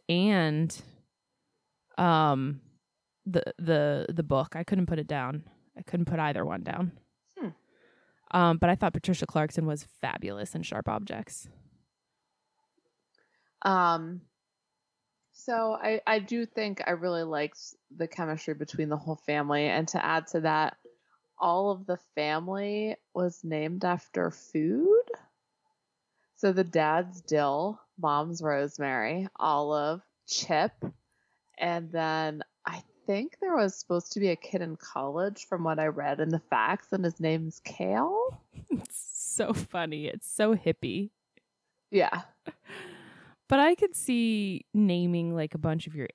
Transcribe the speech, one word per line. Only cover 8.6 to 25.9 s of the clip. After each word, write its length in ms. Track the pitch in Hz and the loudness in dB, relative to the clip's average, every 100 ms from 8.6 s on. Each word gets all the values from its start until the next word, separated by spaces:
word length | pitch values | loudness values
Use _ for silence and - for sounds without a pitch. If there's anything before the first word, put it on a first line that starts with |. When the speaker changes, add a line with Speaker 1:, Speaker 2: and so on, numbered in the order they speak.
| 175 | 4
Speaker 1:
I 60 | 185 | 4
thought 160 | 196 | 2
Patricia 340 | - - 175 160 | 0 0 0 0
Clarkson 400 | 160 151 - 160 | 0 0 0 -2
was 160 | 147 | -2
fabulous 720 | - - 127 - 95 101 104 | -8 -8 -6 -4 -6 -8 -8
in 80 | 160 | -8
Sharp 260 | 165 104 - | -6 -6 -4
Objects. 600 | 107 196 - - - - - _ _ _ _ _ _ _ _ _ _ _ _ _ _ _ _ _ _ _ _ | -4 -4 -8 -10 -14 -16 -20 _ _ _ _ _ _ _ _ _ _ _ _ _ _ _ _ _ _ _ _
Speaker 2:
Um, 580 | 196 190 175 165 165 180 - _ _ _ _ _ _ _ _ _ _ | 2 6 6 4 -2 -10 -14 _ _ _ _ _ _ _ _ _ _
so 400 | - - 233 220 220 | -14 -4 -2 0 -2
I, 200 | 214 220 - | -2 0 2
I 120 | 220 | 0
do 280 | 196 233 233 | 0 -4 -4
think 360 | - 214 196 - | -4 -4 -4 -4
I 60 | |
really 300 | 175 180 170 | -2 -2 -2
liked 520 | 165 151 151 - - - _ 170 | -2 -2 -4 -6 -18 -20 _ -8
the 100 | 165 | -6
chemistry 460 | - 160 156 - | -4 -4 -4 -6
between 340 | 147 147 - 151 | -6 -6 -4 -2
the 80 | 151 | -2
whole 200 | 156 156 | -4 -6
family. 480 | - 147 147 147 147 | -2 -2 0 2 2
And 200 | 107 165 | 2 0
to 160 | - | -2
add 220 | - 160 160 | 0 -2 0
to 120 | 165 | -2
that, 360 | 156 156 156 - - _ _ _ _ - | 2 2 0 -2 -16 _ _ _ _ -2
all 320 | 175 175 202 | 0 2 2
of 160 | 190 190 | -2 -4
the 120 | 180 - | -6 -6
family 840 | - 151 156 175 196 202 208 214 214 _ | -4 0 0 -2 -4 -4 -2 -4 -6 _
was 280 | - 180 170 | -2 -2 -2
named 400 | 165 156 156 180 | -4 -2 -2 -2
after 460 | 190 175 - 180 175 | 0 -2 -2 -2 -2
food. 720 | 165 - 160 156 226 349 440 494 466 - _ _ _ _ _ _ | -2 -6 -2 0 2 6 6 4 -6 -16 _ _ _ _ _ _